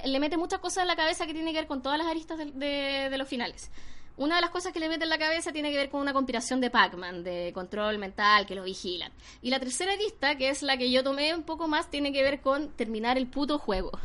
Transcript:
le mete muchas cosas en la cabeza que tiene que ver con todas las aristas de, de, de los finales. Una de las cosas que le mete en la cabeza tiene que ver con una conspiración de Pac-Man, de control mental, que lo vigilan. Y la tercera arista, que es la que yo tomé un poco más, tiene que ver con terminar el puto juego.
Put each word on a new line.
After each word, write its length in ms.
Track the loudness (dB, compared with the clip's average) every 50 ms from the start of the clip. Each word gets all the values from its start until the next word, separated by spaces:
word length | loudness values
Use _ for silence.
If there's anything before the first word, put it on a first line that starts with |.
| 0
le 160 | 0 2 2
mete 160 | 2 2 2 0
muchas 220 | 0 0 -2 -2
cosas 220 | -2 -2 0 2
en 60 | 2 2
la 80 | 2
cabeza 300 | 4 2 2 2 0 -2
que 80 | -4 -2
tiene 160 | -2 -2 0
que 60 | 0 -2
ver 80 | -2
con 160 | -2 -4 -4
todas 160 | 0 0 0 2
las 80 | 2
aristas 320 | 0 -2 -2 -4 -6 -6 -6
de, 80 | -6 -8
de, 580 | -6 -4 -2 -2 -2 -2 0 0 0 0 0 -2
de 80 | -2 -2
los 100 | -2 -4
finales. 420 | -4 -4 -4 -4 -6 -10 -12 -12 -10 -8 -8 -8 -8 -8 -10 -10 -6
Una 180 | -2 0 2 4
de 60 | 4
las 100 | 2 2
cosas 220 | 0 -2 -4 -4
que 80 | -4 -2
le 80 | -2 -2
mete 160 | 0 0 0
en 60 | 0
la 80 | 0 2
cabeza 340 | 2 2 0 0 -2 -2
tiene 180 | -2 -2 -2 0
que 60 | 0
ver 140 | 0 0 0
con 100 | -2 -2
una 120 | -2 0
conspiración 480 | 2 2 2 2 0 -2 -2 0 0 0
de 100 | 2 4
Pac-Man, 520 | 6 6 6 6 2 -4 -8 -8 -8 -6
de 300 | -6 -4 -4 -4 -4 -4 -4
control 440 | -6 -6 -6 -4 -2 0 0 0 -2
mental, 480 | -4 -6 0 4 6 8 8 6 6
que 100 | 2 -4
lo 80 | -6 -6
vigilan. 480 | -8 -8 -6 -6 -6 -4 -4 -6 -8 -12 -16 -20 -20 -18 -6
Y 80 | -2 0
la 100 | 0 0
tercera 320 | 0 -2 -2 -2 0 0
arista, 440 | 0 0 0 -4 -2 0 0 0 2
que 120 | 2 0 0
es 160 | 0 0 0
la 120 | 0 0
que 140 | 2 2 4
yo 140 | 4 4 4
tomé 280 | 2 2 2 2 0 0
un 80 | -2 -4
poco 240 | -6 -4 -2 0 0
más, 200 | 2 0 0 -2
tiene 240 | -2 -2 -2 0
que 120 | 2 4 4
ver 160 | 4 2 2
con 280 | 2 2 2 2 0 -4
terminar 460 | -4 -4 -4 -2 -2 0 2 2 2
el 120 | 2 0 0
puto 320 | -2 -2 0 0 0 0
juego. 320 | 0 0 0 0 0 -2 -4 -4 -2